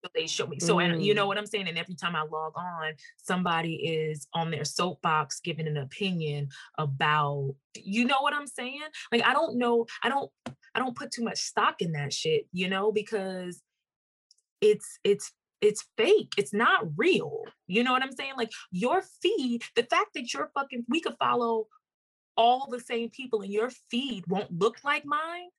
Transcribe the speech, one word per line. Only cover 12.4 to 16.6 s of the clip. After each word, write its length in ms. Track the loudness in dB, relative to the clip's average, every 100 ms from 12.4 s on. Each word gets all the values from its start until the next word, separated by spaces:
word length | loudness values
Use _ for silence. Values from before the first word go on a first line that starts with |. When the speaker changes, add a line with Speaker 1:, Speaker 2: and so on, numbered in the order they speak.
| 0
Speaker 1:
you 160 | -4 -2
know, 220 | 0 2
because 720 | 0 0 -4 -2 -6 -8 -12 _ _ _ _ _ _ _ _ _ _
it's, 380 | 4 4 0 -4
it's, 260 | 2 2 2 _ _ _
it's 260 | 2 2 -8 0
fake. 360 | 6 6 4 -2
It's 160 | 0
not 300 | 2